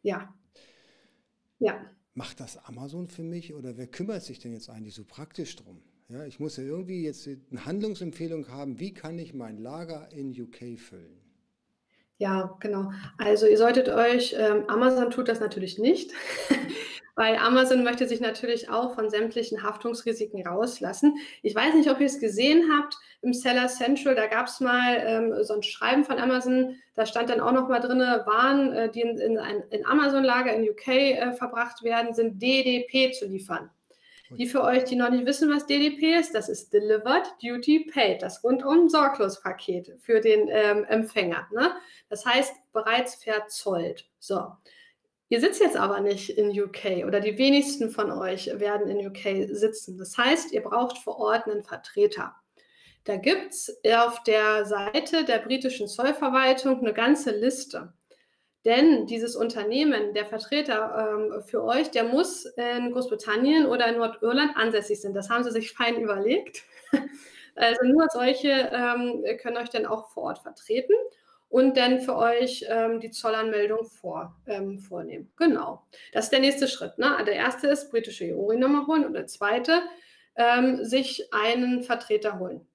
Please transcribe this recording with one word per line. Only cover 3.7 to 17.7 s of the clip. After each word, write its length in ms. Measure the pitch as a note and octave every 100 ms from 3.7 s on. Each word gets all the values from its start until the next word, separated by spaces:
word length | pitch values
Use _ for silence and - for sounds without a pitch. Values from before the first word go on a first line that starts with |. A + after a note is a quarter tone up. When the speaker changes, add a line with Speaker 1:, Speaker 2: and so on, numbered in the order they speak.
| A#2+
Speaker 2:
wer 120 | B2+
kümmert 340 | - G3 G3+
sich 160 | - B2
denn 160 | A#2+
jetzt 160 | A2+ -
eigentlich 240 | A2 G#2+
so 100 | G#2
praktisch 520 | G2+ - D3+ - D3+ -
drum? 260 | G2+ F2 _ _ _
Ja, 160 | A#2+ D3
ich 140 | -
muss 180 | D3+ D3
ja 60 |
irgendwie 400 | C3+ E3 F#3 F#3
jetzt 240 | D#3 C#3 C#3+
eine 380 | C3+ _ B2 -
Handlungsempfehlung 800 | G3 G#3+ F#3 F3 - E3 D#3+ C3+
haben, 300 | C3 C#3 A#2+
wie 140 | F#3+
kann 240 | F#3+ D#3 E3+
ich 160 | E3
mein 240 | C3+ A2+ G#2+
Lager 500 | A#2 D#3 E3+ D#3 D#3
in 280 | D3+ C#3 B2+
U 80 | A#2
K 300 | - A#2+ A2+
füllen? 440 | - F#2 E2+ E2 _ _ _ _ _ _ _ _ _ _
Speaker 1:
Ja, 380 | G3 F#3+ F#3 -
genau. 320 | G#3 G3 G3 G3 - -
Also 280 | G#3 G#3+ A3
ihr 100 | G#3+
solltet 320 | A#3 A#3+ B3+
euch, 460 | G#3 A#3+ A#3+ B3 -
ähm, 260 | G#3+ G#3 G#3
Amazon 420 | G#3 B3+ B3+ A#3+
tut 180 | B3 A#3+
das 120 | A3+
natürlich 400 | G#3+ - F#3 -
nicht, 320 | A#3+ F#4 - - - - -
<laughs> 680 | C4 - - - - - -
weil 200 | A3 A3
Amazon 480 | A3+ B3+ B3+